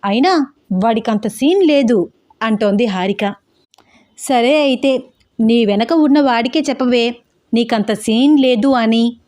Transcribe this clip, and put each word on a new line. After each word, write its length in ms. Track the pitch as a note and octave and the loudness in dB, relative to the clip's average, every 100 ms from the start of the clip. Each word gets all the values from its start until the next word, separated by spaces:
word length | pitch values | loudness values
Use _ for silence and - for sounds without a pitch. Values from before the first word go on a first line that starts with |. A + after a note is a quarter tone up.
| G3+ | -2
అయినా 420 | G#3+ E4 F4+ C4+ _ _ | 0 0 0 -2 _ _
వాడికంత 560 | F#3 A3 A3 A3+ G#3+ G#3 | -2 0 -2 -2 -4 -4
సీన్ 360 | - C4+ F#4+ | -2 0 2
లేదు," 460 | F4+ C#4+ A3+ A3+ E3+ _ _ _ | 2 2 2 0 -2 _ _ _
అంటోంది 420 | A3 G#3+ G#3+ G3+ A#3 | -4 -2 0 0 -2
హారిక. 500 | F#3 F#3+ G3+ G#3 - _ _ _ _ _ _ _ _ | -2 -4 -4 -6 -8 _ _ _ _ _ _ _ _
"సరే 440 | - B3+ A#3+ D4+ | -2 0 2 2
అయితే, 420 | C#4+ B3+ C4+ B3+ C4 _ _ _ | 2 0 0 -2 -6 _ _ _
నీ 260 | A3 A#3 A3 | 0 2 2
వెనక 280 | G3+ A#3 | 0 0
ఉన్న 280 | E4 D4+ C#4+ | 2 2 2
వాడికే 380 | C#4 A#3 A#3+ D#4+ | 2 0 -2 -2
చెప్పవే, 560 | D4 B3+ B3+ A#3+ A#3 A#3+ _ _ _ | -4 -2 0 0 -2 -6 _ _ _
నీకంత 400 | A#3 A3+ A3+ G#3 | -2 -2 -2 -2
సీన్ 460 | G#3+ - A3 C#4 D4+ | -4 -2 0 2 4
లేదు 280 | C4 A#3+ C4+ | 2 2 0
అని" 500 | B3+ A3+ A3+ A#3 A#3+ | 0 0 0 -2 -4